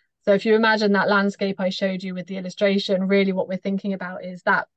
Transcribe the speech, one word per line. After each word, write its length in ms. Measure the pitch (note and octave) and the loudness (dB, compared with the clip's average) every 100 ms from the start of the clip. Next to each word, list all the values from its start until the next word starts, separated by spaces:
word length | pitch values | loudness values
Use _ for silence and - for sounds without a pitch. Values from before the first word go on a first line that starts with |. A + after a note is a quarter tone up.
| _ _ | _ _
So 100 | - | 2
if 100 | G3 | 2
you 100 | A3+ | 4
imagine 380 | A3 A3 G#3+ G#3 | 4 4 4 2
that 160 | G3 F#3 | 2 2
landscape 500 | G3+ G3 - G3 G3 | 2 0 -2 -4 -2
I 120 | F#3 | -4
showed 320 | - G3 F#3 | -2 -2 -4
you 100 | F#3+ | -8
with 140 | F3+ F3 | -10 -10
the 100 | F#3+ | -10
illustration, 720 | F#3 - G3+ G3 - F#3 F#3+ | -10 0 2 2 0 0 2
really 240 | G3+ G3 | 2 2
what 160 | F#3 F3+ | 0 -4
we're 80 | F#3 | -6
thinking 380 | G3+ G3 G3+ | -4 -4 -4
about 320 | F#3+ F3+ F#3 F3+ | -6 -8 -10 -12
is 160 | F3+ | -6
that 260 | - F3+ - | -2 -2 -4